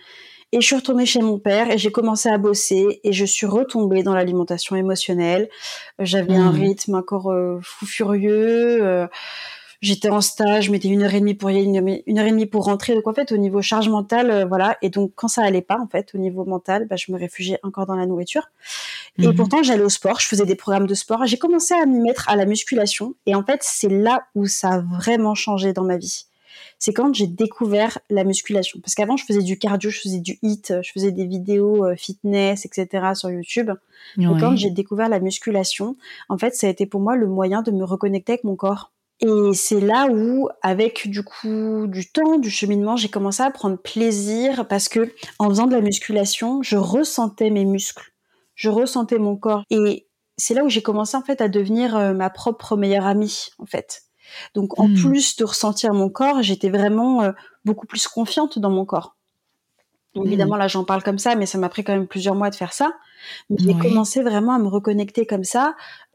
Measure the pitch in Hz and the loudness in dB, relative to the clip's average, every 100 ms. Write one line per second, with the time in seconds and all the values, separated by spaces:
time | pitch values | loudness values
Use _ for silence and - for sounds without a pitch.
0 | - - - - _ 233 226 269 262 247 | -18 -20 -20 -20 _ 0 2 2 0 0
1 | 247 247 220 208 208 202 233 220 208 214 | 2 2 2 0 0 2 2 0 0 0
2 | 226 214 233 214 208 202 - 190 202 - | 0 0 2 2 2 0 0 2 2 2
3 | 208 190 196 - 208 208 262 226 202 190 | -2 0 0 0 0 0 0 0 2 2
4 | 190 185 180 180 175 175 - 190 190 185 | 2 0 2 0 -2 -4 -4 -2 0 -2
5 | - 180 170 185 220 - - - - - | -2 0 0 0 -2 -8 -14 -14 -16 -8
6 | 190 190 180 185 180 156 160 196 - 190 | -2 0 2 4 6 4 2 0 -2 -4
7 | 185 202 190 185 180 180 180 - 202 - | -2 -4 -2 -2 -2 -6 -10 -14 -10 -4
8 | 202 202 208 214 226 233 240 233 196 180 | 0 2 2 2 2 2 4 4 2 2
9 | 175 - - - - - - - 202 196 | -2 -8 -16 -14 -16 -18 -20 -6 -2 0
10 | 214 208 202 - 208 214 196 202 196 202 | 2 2 0 0 2 2 2 0 2 2
11 | 202 202 208 202 196 196 196 196 185 190 | 2 2 2 0 0 2 2 2 0 -2
12 | - 214 214 220 214 214 202 202 - 226 | -2 0 2 2 2 0 0 -2 0 0
13 | 220 220 277 214 196 202 196 220 214 214 | 0 -2 0 0 2 0 2 2 2 0
14 | 202 233 247 208 185 185 196 - 190 202 | 0 2 2 2 2 2 2 0 -2 -2
15 | 196 - 233 - 208 185 180 214 233 180 | -2 -2 -4 0 2 2 0 -4 -2 -6
16 | 196 196 190 185 185 185 185 196 220 185 | -6 -4 -4 -4 -6 -6 -2 -4 -2 -6
17 | - 180 180 - 185 190 196 196 190 190 | -6 -6 -6 -6 -6 -4 -6 -6 -4 -2
18 | 180 175 180 403 - _ - - - - | -2 -4 -4 -6 -6 _ -14 -12 -12 -14
19 | - - 175 170 190 302 269 220 202 - | -10 2 4 4 4 4 4 4 2 2
20 | 190 233 - 202 196 190 - 196 196 196 | 0 0 0 0 2 0 0 0 2 -2
21 | - 226 254 247 339 339 - 349 294 254 | -2 -2 0 0 2 2 2 2 4 4
22 | 233 254 - 208 196 214 - 240 202 - | 2 0 0 2 2 0 0 0 0 -2
23 | 220 - - 196 196 277 - - 208 196 | -6 -6 0 0 0 -2 -2 -2 2 2
24 | 214 254 - 208 202 - 190 185 175 180 | 4 2 -2 -2 -2 0 0 0 0 -2
25 | 202 233 214 208 - 196 196 185 185 180 | 0 2 2 -2 -2 0 0 0 -2 -2
26 | - - - _ _ - - _ - 214 | -4 -12 -14 _ _ -20 -20 _ -2 2
27 | 277 233 190 175 220 - 226 202 226 - | 2 2 -2 0 -2 -2 0 2 0 -2
28 | - 202 190 190 - 208 180 - - - | -2 0 2 0 0 -2 -2 -6 -8 -4
29 | 208 262 - 202 185 190 208 196 208 208 | 0 -2 0 0 0 -2 -2 -2 -2 -6
30 | 196 185 175 - 220 214 - 180 180 196 | -6 -6 -6 -4 -4 -4 -4 -4 -4 -2
31 | 196 185 185 185 185 202 208 208 185 175 | -2 0 -4 -6 0 2 4 2 2 -2
32 | - 190 202 202 196 202 196 - 185 196 | -8 -6 -2 2 2 -2 -6 -6 -4 -2
33 | 185 190 185 175 170 - 220 190 _ _ | -2 -2 -4 -8 -4 -4 -2 -6 _ _
34 | - - 175 165 226 269 196 180 196 208 | -10 0 2 4 4 4 2 -2 -4 -2
35 | 226 202 190 - - 208 185 - 208 262 | 0 0 -2 -4 -2 -2 -2 -4 -6 -8
36 | - - - 196 226 240 202 180 202 202 | -14 -20 -6 -2 -2 0 -2 0 -2 0
37 | 202 247 208 190 190 202 226 196 190 190 | 0 2 0 0 0 0 0 -2 -2 -2
38 | 202 196 - 247 214 190 196 202 - _ | -2 -2 -2 -4 -4 -2 -2 -2 -8 _
39 | _ _ 226 214 202 185 - 208 202 233 | _ _ 2 4 4 2 0 2 2 4
40 | 277 220 226 262 269 - 190 190 220 226 | 4 2 2 0 -2 -2 -2 2 0 -2
41 | 208 202 202 - 220 220 220 220 214 185 | -6 -6 -8 -10 -6 -4 -2 -2 -4 -6
42 | 185 - 311 320 226 190 202 202 208 240 | -4 0 2 2 0 -2 0 0 0 0
43 | 214 214 196 196 262 269 202 185 - 220 | -2 -2 -2 0 -2 -2 -4 -4 -6 -2
44 | 226 208 202 220 262 262 233 196 - 226 | 0 0 -2 -2 0 -2 -2 -2 0 0
45 | 233 - - - 208 202 247 247 208 202 | -2 -4 -18 -2 2 4 2 2 2 -2
46 | - 208 202 - 233 269 254 208 180 226 | -2 -2 0 -2 -2 -4 0 0 2 0
47 | 302 - 226 202 214 208 196 196 - - | 0 -2 -4 0 0 2 2 0 -4 -12
48 | - _ _ _ _ - 214 214 254 254 | -20 _ _ _ _ -6 -2 0 0 -2
49 | 233 233 208 202 220 208 208 220 208 - | 0 0 0 -2 -2 -2 0 2 2 0
50 | - _ _ - - 233 294 220 220 208 | -10 _ _ -8 -2 0 2 0 0 -2
51 | 214 269 262 269 214 202 196 226 247 220 | -2 -4 -4 -2 0 0 0 0 0 2
52 | 202 190 190 190 240 226 - 208 196 196 | 0 0 -2 -2 -4 -4 -4 0 2 2
53 | 190 202 214 - - - 208 - - - | 2 0 0 -4 -12 -16 -10 -10 -10 -18
54 | _ _ - - - 208 196 - 208 196 | _ _ -20 -20 -8 -6 -4 2 4 6
55 | 220 277 277 - 214 - 214 208 226 202 | 4 4 0 0 -2 0 -2 0 0 2
56 | 196 196 269 277 202 190 196 196 202 214 | 0 0 0 2 0 0 0 2 2 2
57 | 247 254 202 196 - _ 214 214 - 220 | 2 2 0 -2 -16 _ -4 -4 -6 -6
58 | - - 226 - 302 233 202 190 190 175 | -4 -2 -2 0 -2 -2 0 0 0 -4
59 | - _ _ _ _ _ _ _ _ _ | -6 _ _ _ _ _ _ _ _ _
60 | _ 196 196 208 165 208 196 190 185 190 | _ -6 -2 2 2 2 0 -2 -2 -2
61 | 196 196 240 233 196 196 180 - 202 196 | -2 -2 0 0 0 -2 -4 -4 -2 -2
62 | 190 196 196 196 202 196 175 - 294 - | -2 -4 -2 0 -2 -4 -10 -2 -4 -4
63 | _ - - - - - 180 170 165 220 | _ -20 -20 -20 -6 0 2 4 4 2
64 | 214 262 240 208 226 254 202 202 202 208 | 2 0 0 0 2 2 2 0 0 -2
65 | 202 - 226 202 185 240 285 320 - - | -2 -2 -2 -2 -2 0 -2 -4 -16 -20
66 | - | -20